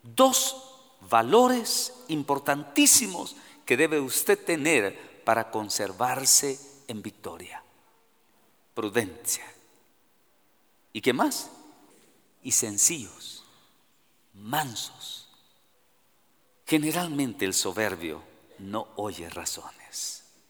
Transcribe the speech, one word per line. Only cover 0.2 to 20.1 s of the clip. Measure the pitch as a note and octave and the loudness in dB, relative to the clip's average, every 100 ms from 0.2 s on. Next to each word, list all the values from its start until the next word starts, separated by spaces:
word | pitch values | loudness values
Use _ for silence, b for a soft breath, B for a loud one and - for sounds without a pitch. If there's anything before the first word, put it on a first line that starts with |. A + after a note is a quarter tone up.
| C4 B3 - - - - - _ - | 6 6 -2 -6 -18 -20 -20 _ 2
valores | A#2 A#2 G#3+ B3 B3 A3 - - - - | 2 6 6 6 2 0 -2 -4 -10 -6
importantísimos | D#3 C#3 C#3 - C#3+ D3 - C#4+ - A#3 - - - B B - | -6 -2 -2 0 -2 -2 4 6 6 4 -6 -10 -12 B B 2
que | B2 | 4
debe | D#3 D3+ | 4 2
usted | C3 - - G3+ | 0 -2 2 2
tener | - E3 C#3+ D3 G2 - - - | 2 0 4 4 2 -4 -20 -4
para | - A2+ A2 | 2 2 2
conservarse | A2 G#2 - G2+ F#2 B2 B2+ C3+ - C#3+ C3 - - - | -6 -4 -4 -4 -2 -4 0 4 4 2 -6 -12 -20 -12
en | A2 | -10
victoria. | G#2 - F2+ E2+ - - - _ _ _ _ _ _ _ _ _ _ - | -10 -12 -14 -14 -16 -16 -18 _ _ _ _ _ _ _ _ _ _ -6
Prudencia. | G#2 G#2+ G2 D#2+ - - - - _ _ _ _ _ _ _ _ _ _ _ _ _ | -2 0 -2 -6 -6 -6 -8 -20 _ _ _ _ _ _ _ _ _ _ _ _ _
¿Y | G#2+ | 0
qué | B2+ | 0
más? | B2+ D4 - - - - - - _ _ _ _ _ | 2 0 0 -10 -18 -20 -20 -20 _ _ _ _ _
Y | B2+ | -2
sencillos, | - A2 G#2 - E3 F#2+ - - - - _ _ _ _ _ _ _ _ | -2 0 0 0 0 -10 -16 -18 -18 -20 _ _ _ _ _ _ _ _
mansos. | G2 G#2 D3 C3+ A2 - - - - - _ _ _ _ _ _ _ _ _ _ _ _ _ - | -18 -4 -4 -4 -8 -12 -14 -16 -16 -20 _ _ _ _ _ _ _ _ _ _ _ _ _ 0
Generalmente | D#3 D3+ D#3+ F3 C#3+ C3+ F#2+ G2 | 0 2 -2 -2 -2 -4 -2 -2
el | F#2 | 0
soberbio | G2 F#2 G#2+ F2+ E2 D2+ - - _ - | -2 0 0 -2 -8 -10 -14 -20 _ -18
no | G2 G#2+ - - | -8 -8 -8 -8
oye | G#2 F2+ E2 | -8 -8 -12
razones. | F2 E2 - - - - - - | -10 -10 -10 -14 -20 -16 -12 -10